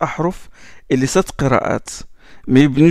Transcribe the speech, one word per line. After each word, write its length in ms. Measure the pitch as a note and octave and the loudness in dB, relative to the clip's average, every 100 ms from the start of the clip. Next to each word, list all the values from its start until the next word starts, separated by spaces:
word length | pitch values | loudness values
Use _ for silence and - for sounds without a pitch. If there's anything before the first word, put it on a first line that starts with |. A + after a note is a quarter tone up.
ahruf 500 | D3 - E3+ - - - - - - | -6 -4 -6 -8 -16 -20 -20 -16 -4
et 60 | C3+ | -2
les 100 | C3 | 0
sept 240 | F#3 F#3 - | 0 -2 -2
qira'at. 460 | C#3 A#2+ - - - - - - - - - | -2 0 -2 -6 -8 -16 -18 -20 -20 -14 0
Mais 160 | C3 | 4
Ibn 180 | C#3+ C3 D#3+ | 4 4 4